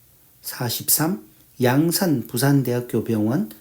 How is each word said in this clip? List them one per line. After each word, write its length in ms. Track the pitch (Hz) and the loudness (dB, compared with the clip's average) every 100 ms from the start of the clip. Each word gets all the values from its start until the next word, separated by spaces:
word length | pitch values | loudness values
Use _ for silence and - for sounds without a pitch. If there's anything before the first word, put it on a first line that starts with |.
| _ _ _ _ | _ _ _ _
사십삼, 840 | - - 120 - 117 - 160 208 - _ _ - | -14 -8 -6 -4 -2 0 0 -4 -8 _ _ 0
양산 640 | 123 139 165 - 185 127 - | 2 4 2 2 0 0 -2
부산대학교 800 | 117 139 139 123 123 123 117 | 0 2 4 2 -2 -2 -4
병원, 460 | 110 110 107 151 220 - | 0 0 0 0 -2 -8